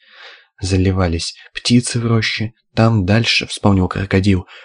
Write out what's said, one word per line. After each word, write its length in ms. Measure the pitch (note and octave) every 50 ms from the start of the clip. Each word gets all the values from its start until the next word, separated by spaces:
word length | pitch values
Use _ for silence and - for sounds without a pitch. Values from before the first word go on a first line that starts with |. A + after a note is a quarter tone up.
| _ _ - - - - - - _ _ _ -
Заливались 720 | G2 F#2 F#2+ F#2+ F#2 F#2+ F#2+ F#2 F#2+ F2 E2 E2+ E2 - - - - - -
птицы 440 | - - - A#2+ B2 B2 - - A#2+
в 60 | A2+
роще, 480 | A#2 A#2 A2+ A2 - - - A2 G#2+ - _ _ _ -
Там 300 | - A2+ A2+ A2+ A2 F#2
дальше, 420 | F2+ G2+ A2+ A#2 - - - - -
вспомнил 400 | - - - G#2 G2+ F#2+ F2+ F2
крокодил, 600 | - G2 G2 G2 - F#2+ F#2+ G#2 G2 F2+ F2+ - - - -